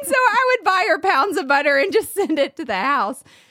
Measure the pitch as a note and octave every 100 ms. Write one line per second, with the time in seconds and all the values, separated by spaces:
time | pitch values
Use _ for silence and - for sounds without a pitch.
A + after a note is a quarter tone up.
0 | C#5 C5 B4+ G#4+ B4+ B4+ G4 F#4 F#4 D#4
1 | F#4 D#4 D#4 E4+ C4+ C#4 C#4+ C#4 G4 G#4
2 | - - F#4 D4+ C#4 - D#4+ G3 A#3+ C#4
3 | G3+ C4 - - _